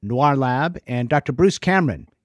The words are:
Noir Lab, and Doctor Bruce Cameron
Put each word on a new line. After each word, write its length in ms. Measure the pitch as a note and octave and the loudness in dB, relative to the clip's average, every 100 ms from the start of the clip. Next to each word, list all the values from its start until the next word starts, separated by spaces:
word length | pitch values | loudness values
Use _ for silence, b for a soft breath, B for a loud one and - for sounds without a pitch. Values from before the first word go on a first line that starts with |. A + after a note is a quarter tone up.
Noir 320 | G2+ A#2+ C#3+ | -6 0 2
Lab, 420 | C#3 B2+ B2+ D#3+ F3 - | 2 0 0 -2 -6 -6
and 200 | B2 A#2+ | -4 -2
Doctor 220 | D3 - | -2 -2
Bruce 260 | B2+ F#3+ - | 2 2 2
Cameron 520 | - F#3+ D3+ D#2 - _ | 0 2 0 -2 -10 _